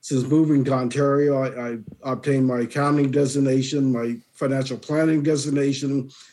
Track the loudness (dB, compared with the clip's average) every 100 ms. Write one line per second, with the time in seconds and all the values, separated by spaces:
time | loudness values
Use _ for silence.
0 | -2 -4 2 2 4 2 2 0 -2 0
1 | 0 2 2 2 -2 -4 -8 -8 -12 -12
2 | -6 -6 -2 2 2 0 -2 -2 0 2
3 | 2 2 0 2 2 2 0 0 0 0
4 | -2 -6 _ -6 -2 -2 -2 -6 -4 0
5 | 2 2 2 0 0 0 0 0 -2 -4
6 | -6 -14 -20